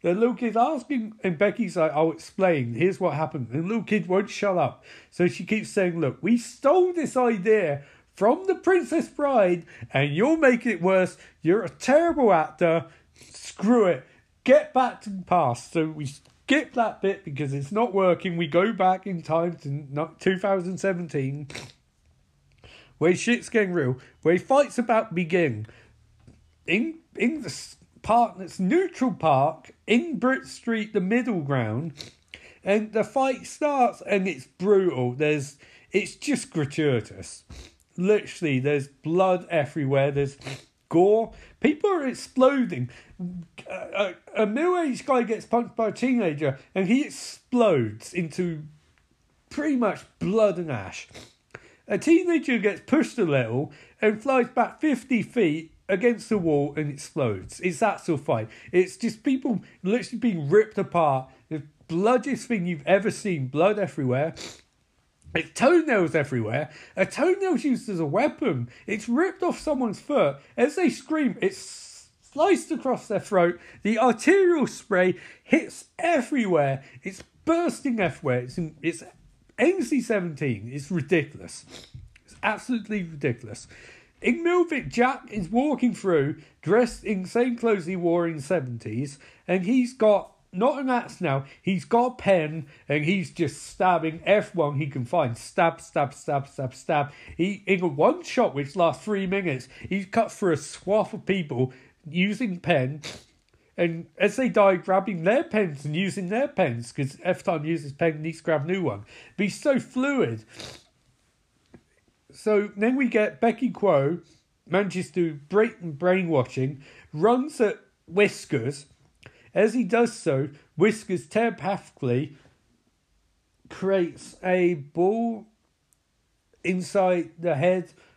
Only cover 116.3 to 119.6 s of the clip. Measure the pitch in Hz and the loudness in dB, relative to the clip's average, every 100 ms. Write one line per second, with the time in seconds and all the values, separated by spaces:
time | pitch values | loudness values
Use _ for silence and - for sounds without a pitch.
116.3 | 151 120 - 131 147 - - - 151 196 | 0 0 -2 -4 -4 -16 -20 -14 0 2
117.3 | 247 294 - 214 - _ _ - 170 202 | 2 0 0 0 -2 _ _ -6 0 0
118.3 | - - 139 117 147 - _ _ _ - | 0 -4 -4 -2 -8 -14 _ _ _ -20
119.3 | _ _ 170 | _ _ 2